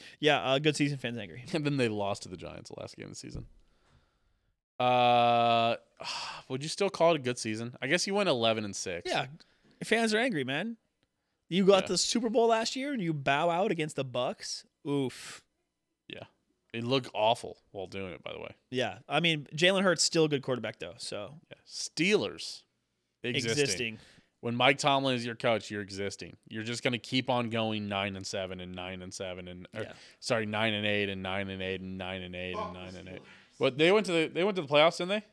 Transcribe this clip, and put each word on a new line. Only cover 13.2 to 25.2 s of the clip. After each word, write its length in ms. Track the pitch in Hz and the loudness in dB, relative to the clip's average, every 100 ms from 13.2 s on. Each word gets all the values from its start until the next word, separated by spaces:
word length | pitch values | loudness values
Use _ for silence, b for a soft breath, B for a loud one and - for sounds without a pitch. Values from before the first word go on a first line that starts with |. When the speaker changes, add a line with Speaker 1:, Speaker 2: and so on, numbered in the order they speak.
| 135 139 170 | 2 4 4
Speaker 1:
out 200 | 170 214 | 2 0
against 260 | 165 151 - | 0 -2 -4
the 80 | |
Bucs? 600 | 135 123 131 220 - - - _ 139 | -4 -2 -4 -4 -10 -10 -12 _ -2
Oof. 540 | 143 131 - - - _ _ _ _ _ _ - | -2 -2 -6 -14 -16 _ _ _ _ _ _ -16
Speaker 2:
Yeah. 160 | - - _ _ _ _ | -16 -16 _ _ _ _
It 100 | 117 | -8
looked 260 | 117 135 110 | 0 0 0
awful 440 | 101 107 117 - - _ | 2 2 2 -2 -14 _
while 160 | 104 92 | -10 -8
doing 260 | 98 92 | -8 -8
it, 100 | 76 | -10
by 80 | - | -12
the 80 | 76 | -12
way. 100 | - - _ | -12 -16 _
Speaker 1:
Yeah. 300 | 127 113 98 - | -4 -4 -6 -4
I 120 | 143 | 0
mean, 260 | 170 156 139 | 2 0 -4
Jalen 280 | 151 180 196 | 0 2 4
Hurts 180 | 190 165 | 2 2
still 220 | - 170 | 2 4
a 40 | 156 | 2
good 140 | 143 | 2
quarterback, 380 | 123 123 110 - | -2 -4 -4 -10
though, 140 | 85 123 | -14 -12
so. 360 | - 101 101 156 _ | -10 -10 -10 -16 _
Speaker 2:
Yeah. 80 | - _ | -20 _
Steelers 960 | - - - 180 208 101 80 - - _ _ _ _ _ _ | -10 -10 -2 2 2 0 -6 -12 -14 _ _ _ _ _ _
existing. 280 | 120 127 113 | -4 -2 0
Speaker 1:
Existing. 460 | 110 139 92 117 110 b b b _ | 0 0 0 -4 -8 b b b _
Speaker 2:
When 140 | 120 | -6
Mike 240 | 120 127 139 | 2 4 4
Tomlin 360 | 147 139 135 | 2 2 2
is 80 | 123 | -2